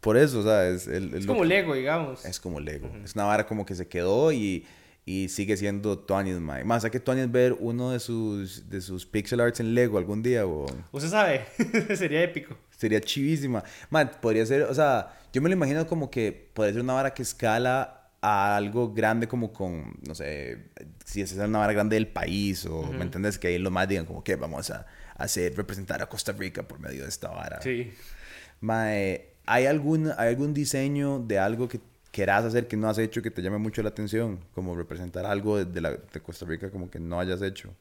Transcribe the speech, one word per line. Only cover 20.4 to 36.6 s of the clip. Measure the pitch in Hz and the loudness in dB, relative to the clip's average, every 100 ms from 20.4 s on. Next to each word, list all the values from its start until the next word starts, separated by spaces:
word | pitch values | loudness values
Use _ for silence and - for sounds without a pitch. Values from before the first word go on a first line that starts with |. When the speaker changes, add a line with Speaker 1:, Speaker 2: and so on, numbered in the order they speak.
| 65 57 - - 76 - - | -8 -10 -14 -20 -18 -18 -10
Speaker 1:
si | 101 | -6
es | 95 | -6
una | 92 104 107 | -2 0 2
vara | 104 | 4
grande | 104 107 90 | 4 4 2
del | 110 | 2
país | - 82 95 101 95 87 | -2 -2 0 0 -2 -4
o, | 80 | -4
Speaker 2:
Ujú. | 80 | -4
Speaker 1:
¿me | 131 | -4
entiendes? | 87 90 104 92 | -4 -2 -2 0
Que | 90 | 0
ahí | 87 | 0
los | 95 | 0
más | 92 95 | 0 0
digan | 98 82 | 0 -2
como | 90 | -8
que | - 85 | -4 -2
vamos | 76 73 - | -2 -6 -6
a | - - - - - | -8 -12 -18 -18 -8
hacer, | 69 - 90 - | -4 0 -2 -2
representar | 98 98 95 - | -6 -8 -6 -6
a | 82 | -6
Costa | - - | -6 -6
Rica | 101 92 - | -4 -6 -8
por | - - | -12 -12
medio | - 67 | -12 -10
de | 67 | -10
esta | - - | -10 -10
vara. | - - - | -10 -10 -8
Speaker 2:
Sí. | 131 123 120 - - - - - - - | -4 -4 -6 -12 -18 -16 -16 -18 -20 -10
Speaker 1:
Mae, | 107 113 110 104 98 92 - _ - | -2 0 2 2 0 -2 -6 _ 2
¿hay | 120 131 | 4 4
algún, | 151 143 160 156 - | 4 2 2 2 2
hay | 113 | 2
algún | 120 147 | 2 0
diseño | 147 143 139 135 143 143 139 | 0 0 0 0 0 0 -2
de | 117 98 | 0 2
algo | 98 113 123 | 2 0 -2
que | 113 - _ _ | -4 -12 _ _
querás | - 95 98 | -2 4 4
hacer | 113 120 120 | 4 0 0
que | 107 | 0
no | 110 | 2
has | 107 | 2
hecho | 110 120 | 0 -2
que | 110 | -4
te | - | -4
llame | 92 104 | -2 -2
mucho | 110 107 | -2 -2
la | 104 | -4
atención? | 101 104 110 117 92 82 | -2 -2 0 -2 -4 -8
Como | - 92 87 | -8 -4 -4
representar | 82 85 90 - 92 | -6 -8 -8 -6 -2
algo | 101 104 104 | 0 2 2
de, | 90 | 0
de | 87 | -2
la, | 80 | -2
de | - - 78 | -4 -8 -14
Costa | - 82 87 | -12 -12 -8
Rica | 82 | -6